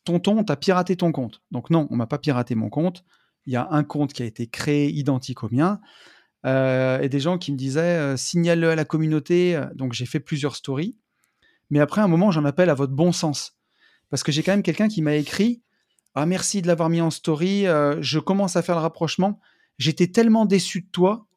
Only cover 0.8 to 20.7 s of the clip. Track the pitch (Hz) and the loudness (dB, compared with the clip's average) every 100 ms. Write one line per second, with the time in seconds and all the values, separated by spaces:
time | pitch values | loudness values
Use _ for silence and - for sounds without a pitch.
0.8 | 180 180 175 143 117 - _ 127 - 165 | 2 0 0 0 -4 -10 _ -10 0 0
1.8 | 147 117 113 143 151 123 120 113 110 139 | 2 -2 -2 -2 0 0 0 -2 -2 -2
2.8 | 175 180 - _ _ _ - 123 127 151 | -2 -4 -12 _ _ _ -6 -4 0 0
3.8 | 147 147 143 - 120 - 117 - 151 147 | 0 -2 -4 -4 -8 -6 -8 -6 -2 0
4.8 | 143 147 139 131 - 123 110 120 170 202 | 0 0 -2 -2 -4 -8 -4 0 0 -2
5.8 | - - - - _ _ 131 131 131 127 | -8 -20 -20 -20 _ _ -2 0 2 2
6.8 | 131 131 139 139 147 180 160 139 135 139 | 0 0 0 0 0 -2 -4 -6 -4 -2
7.8 | 170 170 139 131 - 175 170 170 165 160 | 0 0 -2 -4 -2 0 2 2 2 0
8.8 | 151 160 156 156 - 175 180 165 107 110 | 0 0 0 0 0 2 2 0 -4 -6
9.8 | 131 113 123 156 - 151 139 - - 135 | -6 -6 -6 -6 -6 -4 -4 -6 -6 -6
10.8 | 190 - _ _ _ _ _ _ _ 147 | -6 -8 _ _ _ _ _ _ _ 2
11.8 | 147 202 208 165 208 160 143 135 180 139 | 2 2 4 4 4 4 2 2 2 2
12.8 | 139 135 175 170 160 143 - - _ _ | 0 2 2 2 -2 -4 -8 -16 _ _
13.8 | _ _ _ 139 - 147 160 202 196 156 | _ _ _ -6 -2 -2 0 0 0 0
14.8 | 214 214 151 151 143 - 220 240 _ _ | 0 0 0 0 -2 0 0 0 _ _
15.8 | _ _ _ 135 156 185 - 202 175 165 | _ _ _ -4 -2 -2 -2 -2 0 2
16.8 | 165 170 165 - - 151 185 202 196 151 | 2 2 0 -2 -2 0 0 2 2 2
17.8 | 147 151 135 151 151 196 196 175 170 170 | 2 0 -2 -2 0 0 0 -2 -2 -2
18.8 | 160 - 160 - 190 208 _ _ _ - | -2 -2 -4 0 -2 -2 _ _ _ -4
19.8 | 131 - 175 208 233 220 208 196 180 | -2 0 2 4 4 4 4 2 0